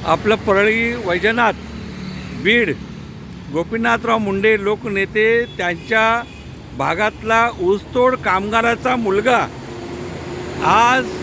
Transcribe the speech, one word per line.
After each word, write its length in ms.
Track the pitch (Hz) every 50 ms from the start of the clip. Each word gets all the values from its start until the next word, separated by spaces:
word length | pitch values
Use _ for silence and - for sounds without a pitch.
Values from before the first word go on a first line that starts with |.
| -
आपलं 300 | - 156 160 - 208 214
परळी, 580 | 214 - 220 196 190 202 220 220 226 233 233 233
वैजनाथ, 600 | 240 220 185 175 180 170 214 226 233 240 220 202 - - - - - - - - - - - - - - - - 113 123
बीड, 320 | 165 220 240 233 180 135 - - - - - - - - - - - - - - - 139
गोपीनाथराव 640 | 151 170 165 220 226 226 233 233 233 233 240 226 226
मुंडे 460 | 214 202 196 196 196 220 220 214 196
लोकनेते, 840 | 202 214 208 240 240 202 196 196 190 - 208 214 220 233 233 240
त्यांच्या 800 | 233 - - 185 175 175 165 - - 226 220 220 226 226 233 233 - - - - - - - - - - -
भागातला 720 | 135 143 160 170 208 214 220 - - 214 226 226 226 240 226 -
ऊसतोड 540 | 185 175 196 202 - - - 254 247 254 254
कामगाराचा 800 | 254 - 214 185 190 196 208 208 226 226 233 233 - - 254 247
मुलगा 520 | 247 226 208 190 202 208 247 254 226 160 120 - - - - - - - - - - - - - - - - - - - - - - 156
आज 400 | 156 180 214 233 240 254 262 254 220 185 185